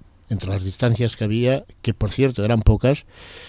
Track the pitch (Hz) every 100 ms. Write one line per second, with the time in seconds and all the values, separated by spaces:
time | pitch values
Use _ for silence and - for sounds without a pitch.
0 | - _ - 101 92 98 95 - 123 117
1 | 117 - 107 113 120 135 - - - -
2 | 104 - 135 117 104 117 - 104 123 143
3 | - - - -